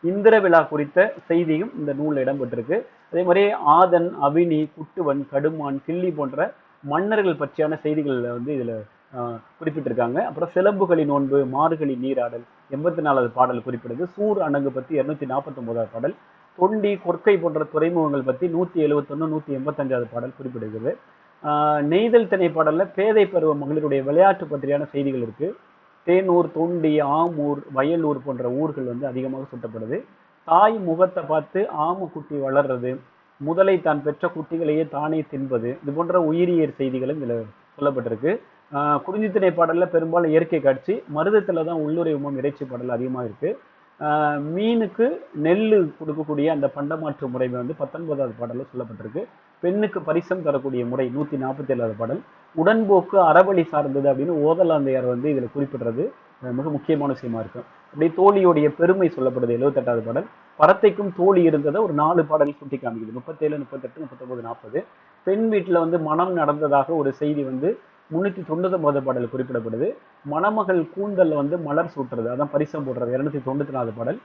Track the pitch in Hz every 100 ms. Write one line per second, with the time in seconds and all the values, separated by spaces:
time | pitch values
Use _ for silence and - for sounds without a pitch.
0 | 170 196 208 220 190 165 151 151 143 180
1 | 208 - - 170 165 156 214 - 147 139
2 | 151 143 127 139 120 120 117 196 - _
3 | _ 165 180 180 202 208 147 156 185 170
4 | 175 - 143 156 175 156 151 - 156 -
5 | 156 139 139 139 151 160 143 139 - 170
6 | 180 151 139 135 185 - _ _ 143 151
7 | 202 220 196 151 143 - 151 156 151 151
8 | 143 127 120 120 127 143 117 113 104 _
9 | _ 127 120 117 - _ 160 151 135 120
10 | 120 139 233 151 170 180 196 196 185 165
11 | 147 143 139 139 131 135 160 160 147 127
12 | 131 131 120 120 120 _ _ 139 165 165
13 | 151 135 120 127 127 120 120 120 120 120
14 | 180 - 208 202 156 143 139 131 127 156
15 | 135 151 139 131 147 131 113 117 110 117
16 | 120 120 _ _ _ - 185 214 202 196
17 | 175 170 - 196 165 151 151 156 165 175
18 | 156 143 131 127 175 165 180 175 151 147
19 | 139 147 160 156 151 135 139 147 135 127
20 | 117 117 127 - 131 120 110 107 120 -
21 | _ _ _ _ 147 147 151 151 147 175
22 | 226 233 214 190 175 156 156 156 196 190
23 | 208 214 190 185 156 143 139 156 151 139
24 | 135 151 190 190 165 143 135 143 147 143
25 | 139 135 117 107 160 240 _ _ _ _
26 | - 180 190 175 170 156 170 175 156 151
27 | 139 151 175 160 147 139 - 131 143 170
28 | 156 139 135 127 123 127 156 143 127 120
29 | 139 127 131 131 139 123 117 110 110 165
30 | - _ _ _ - 165 214 226 180 160
31 | 185 185 151 156 147 185 214 156 156 190
32 | 175 156 147 147 135 135 139 127 123 131
33 | - _ _ _ 143 165 190 185 170 147
34 | 147 147 175 170 151 165 160 151 156 143
35 | 151 160 147 139 135 123 117 131 143 147
36 | 170 180 156 165 180 170 151 - 135 127
37 | 127 151 123 117 107 _ _ - 143 131
38 | 117 110 143 220 - _ _ 143 147 143
39 | 143 202 214 190 185 165 165 165 175 170
40 | 165 170 165 160 165 165 135 131 - 220
41 | - 151 175 214 202 170 156 170 151 165
42 | 165 147 143 135 139 139 135 123 123 120
43 | 127 127 123 104 156 254 _ _ _ _
44 | 151 151 151 147 147 170 214 233 208 -
45 | 233 349 - 151 156 185 220 214 160 -
46 | 151 151 151 147 151 151 139 143 143 160
47 | 156 143 135 127 127 123 123 160 139 160
48 | 165 143 131 110 117 120 135 127 117 104
49 | 110 135 233 _ _ _ 175 196 214 185
50 | 151 160 175 185 156 139 135 127 120 131
51 | 131 131 147 143 131 135 135 123 117 107
52 | 113 165 - _ _ 160 170 226 208 190
53 | 180 196 170 160 190 190 160 151 143 139
54 | 139 131 151 160 147 165 175 156 139 131
55 | 123 123 143 139 120 143 139 127 117 117
56 | 208 - _ _ 127 123 156 147 147 156
57 | 143 131 123 113 110 123 - - _ 143
58 | 160 165 196 202 180 160 151 151 170 190
59 | 175 147 131 127 123 117 139 139 123 117
60 | 110 123 202 - _ - 156 208 214 202
61 | 202 175 180 190 170 151 147 165 214 147
62 | 151 175 156 156 147 143 139 135 123 113
63 | 110 120 123 156 151 147 131 139 127 151
64 | 143 123 127 123 117 117 110 135 208 _
65 | _ _ - 202 226 208 180 175 165 170
66 | 156 160 185 175 147 147 151 139 135 165
67 | 139 131 147 147 135 131 160 - _ _
68 | _ 156 196 185 156 156 185 185 147 139
69 | 131 127 120 131 127 123 113 113 165 -
70 | _ _ 143 147 196 220 190 180 160 -
71 | 202 190 170 151 143 175 151 143 170 -
72 | 127 117 117 123 - 143 151 156 135 123
73 | 120 131 143 139 127 135 139 135 117 110
74 | 120 214